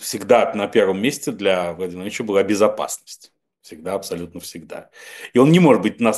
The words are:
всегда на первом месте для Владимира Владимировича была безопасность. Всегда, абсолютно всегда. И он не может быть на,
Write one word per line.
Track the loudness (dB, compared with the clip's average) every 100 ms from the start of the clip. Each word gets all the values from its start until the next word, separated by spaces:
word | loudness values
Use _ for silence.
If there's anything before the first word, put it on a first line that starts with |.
всегда | -12 -4 2 2 2
на | -2 -2
первом | 2 2 0
месте | -4 -4 -8
для | -4 -2 0 -4
Владимира | -8
Владимировича | -10 -10 -10 -8
была | -2 0
безопасность. | 0 2 2 0 -8 -10 -16 -20 _ _ _ _
Всегда, | _ -16 -8
абсолютно | -8 -8 -10 -12 -14
всегда. | -18 -18 -16 -18 -18 -20 -20 -20 -2
И | 4
он | 6
не | 8
может | 6 4
быть | 2 -2
на, | -2